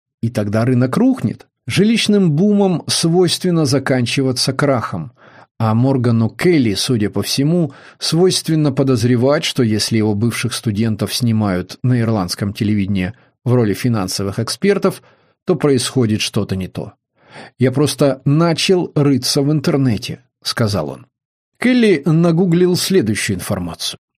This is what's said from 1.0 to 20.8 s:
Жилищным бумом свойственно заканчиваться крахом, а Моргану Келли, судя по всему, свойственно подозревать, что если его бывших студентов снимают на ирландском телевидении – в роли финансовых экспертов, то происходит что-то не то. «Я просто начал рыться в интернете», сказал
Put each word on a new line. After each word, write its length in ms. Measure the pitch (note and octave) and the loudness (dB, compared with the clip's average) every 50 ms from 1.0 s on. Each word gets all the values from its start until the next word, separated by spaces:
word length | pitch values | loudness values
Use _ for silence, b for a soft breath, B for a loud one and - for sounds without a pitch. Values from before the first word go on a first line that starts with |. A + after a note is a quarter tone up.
| A#3 C4+ B3+ - - G#2+ - - - _ _ _ _ | 2 2 2 0 -2 -4 -4 -6 -12 _ _ _ _
Жилищным 680 | - - D#3 G3+ A3 A#3 G#3+ - - G#3 G#3 F#3+ E3+ | -4 0 2 2 2 2 2 2 2 2 4 4 2
бумом 520 | C#3+ D3 G3 G#3 G#3 G3+ G3+ F#3+ F3+ C#3+ - - | 2 2 2 2 2 2 2 2 0 -2 -4 -4
свойственно 760 | - - - E3 E3 F3+ F#3 D#3+ - - - F#3 E3+ E3 D#3 | -4 -2 0 2 2 2 2 2 0 -2 -2 0 0 2 2
заканчиваться 880 | B2 C#3 C3+ - - C3+ B2+ A#2+ A2+ - C#3+ C3+ C3 B2+ B2+ - - C3 | 2 0 0 0 0 0 0 0 0 0 0 0 0 0 -2 -2 -2 -2
крахом, 580 | - D3 C#3+ C3+ A#2 - - - E2+ D#2 - - B B B B B B B B - | 0 0 0 0 0 -2 -4 -6 -8 -8 -10 -14 B B B B B B B B -2
а 140 | A2+ A2 A2 | 0 2 2
Моргану 560 | A#2 B2+ C3+ C3+ C3 A#2 B2 A#2 A2+ A2+ A2 | 4 2 2 2 2 2 2 2 2 0 0
Келли, 460 | - - - F3+ F3 D3+ B2 A2 F#2+ | -2 0 0 2 2 2 2 0 0
судя 340 | F#2+ - - B2+ A2 G#2 G2 | -2 -2 -2 0 0 0 -2
по 140 | - G2+ G2 | -2 -4 -4
всему, 500 | - - - C#3 D3+ E3+ F3+ E3 C#3+ B B B B B B | -2 -2 -2 0 0 2 0 0 -2 B B B B B B
свойственно 760 | - - D#3+ D#3+ F#3 F#3 F3 - - - D#3+ D#3 D3+ D3 | -6 -2 0 2 2 2 2 0 -2 -2 0 0 0 2
подозревать, 720 | B2+ D3 C#3 C3 C3 A2 A2 B2 B2+ A#2 B2 C3+ D3 E3 E3 | 2 2 2 2 2 2 2 2 2 2 2 2 2 0 -2
что 200 | - - - B2 | -2 -2 0 0
если 340 | A2 G#2+ G#2+ - - A#2+ A2 | 2 0 0 -2 0 0 0
его 160 | G#2+ A2 G#2 | 0 0 0
бывших 400 | G2+ A2+ A#2 A2 - - A2+ - | 0 -2 -2 -2 -4 -6 -6 -6
студентов 600 | - - A#2+ G#2 G2 A#2 A2+ A2 - A2 G2 - | -6 -4 -4 -2 0 0 -2 -2 -2 -4 -6 -4
снимают 680 | - B2+ A#2 A2+ A2 G#2+ G2+ F#2 F2+ F2+ - - - | -2 -2 0 0 0 0 0 0 -2 -4 -8 -8 -4
на 180 | - B2 B2 A#2+ | -2 0 0 0
ирландском 540 | A2+ A2 A2+ G#2 F#2 F2+ - - A2 G2+ G2 | 0 0 0 0 -2 -4 -4 -6 -6 -6 -4
телевидении – 600 | - A2 G#2 G#2+ G#2 G2 F#2 G#2 F#2+ F2+ F2+ - b b b b b - | -2 -2 0 0 0 -2 -2 -2 -2 -2 -4 -6 b b b b b -2
в 100 | A#2+ A#2+ | 0 2
роли 200 | B2 A#2 G#2 F#2 | 2 2 2 0
финансовых 640 | - - B2+ A#2 A2 F#2 F#2 - - G2 G2 G2 - | 0 -2 -2 -2 -2 -2 -4 -4 -6 -6 -6 -4 -6
экспертов, 640 | A2+ - - - - G3+ G3+ G3 G3 F#3+ - - b b b b b b b b b | -6 -6 -6 -2 0 0 0 0 0 -2 -2 -4 b b b b b b b b b
то 100 | - F3+ | -4 -2
происходит 680 | - - D3 C#3 A#2+ - - - C3+ A#2+ G#2+ G#2+ G#2 | 0 2 2 2 2 0 -2 0 0 0 0 0 -2
что-то 340 | - - - A2+ G2 - G2 | -4 -4 -4 -4 -4 -4 -4
не 120 | F#2+ F#2 F2 | -6 -8 -8
то. 260 | - F2 - - - _ _ _ _ B B B B B B B B B | -10 -10 -12 -12 -14 _ _ _ _ B B B B B B B B B
«Я 140 | A#2+ B2+ | 0 0
просто 500 | B2 C#3 D3+ C3+ - - D3+ C#3 C3 C3 - | 2 0 0 0 0 0 0 0 0 0 0
начал 680 | C#3 C#3+ D#3 E3+ E3+ D#3+ - - - F#3+ F3+ D3+ - - | 0 2 2 2 0 0 0 0 0 2 0 0 -2 0
рыться 480 | D3+ C#3+ C#3+ C#3 B2 - - - D3 | 0 2 2 2 0 0 -2 -2 0
в 100 | C#3 C#3+ | 0 0
интернете», 680 | D#3 D3+ - F3+ D3+ C#3 C3+ B2+ G#2+ F#2 - - - - _ _ _ _ - | 0 0 0 0 0 0 2 0 0 -2 -4 -8 -12 -14 _ _ _ _ -10
сказал 460 | - - - A#2 G#2 G2+ F#2 | -6 -2 -2 0 0 0 -2